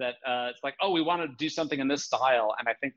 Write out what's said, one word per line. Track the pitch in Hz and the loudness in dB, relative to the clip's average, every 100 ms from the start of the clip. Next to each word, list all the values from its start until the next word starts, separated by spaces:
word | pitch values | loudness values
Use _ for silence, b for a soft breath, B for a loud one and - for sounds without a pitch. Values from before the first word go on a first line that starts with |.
that, | 123 123 131 | -6 -4 -4
uh, | 123 123 | -2 -4
it's | 123 | -6
like, | 139 - | -8 -2
"Oh, | 196 | 0
we | 170 | 2
wanna | 160 175 160 123 | 2 0 -2 -4
do | 151 | -4
something | 165 156 147 | -2 -2 0
in | 135 | 0
this | 143 | 0
style," | - 113 131 120 107 - | 0 0 4 4 2 0
and | 117 | -2
I | 110 | -2
think | 139 | -4